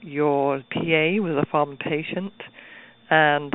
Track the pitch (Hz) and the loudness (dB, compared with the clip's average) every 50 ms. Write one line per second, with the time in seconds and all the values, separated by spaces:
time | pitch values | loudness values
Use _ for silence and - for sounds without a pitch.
0 | - 170 139 143 151 151 143 139 139 139 139 139 131 - - - 160 165 160 156 | -8 -8 -4 0 0 2 2 2 0 0 -2 -4 -6 -6 -6 -4 -2 0 2 2
1 | 156 160 185 214 208 175 156 139 147 - - 156 147 143 139 135 - - 160 147 | 2 2 0 0 -2 -2 0 -2 -2 0 0 0 0 -2 -4 -8 -6 -4 -4 -4
2 | 160 - 165 180 190 202 - - - - - - - - - - - - - _ | -4 -6 -8 -8 -8 -8 -10 -16 -20 -20 -20 -20 -20 -20 -20 -20 -20 -20 -20 _
3 | _ - 160 156 156 151 147 147 147 143 135 | _ 2 4 4 6 4 4 0 0 2 2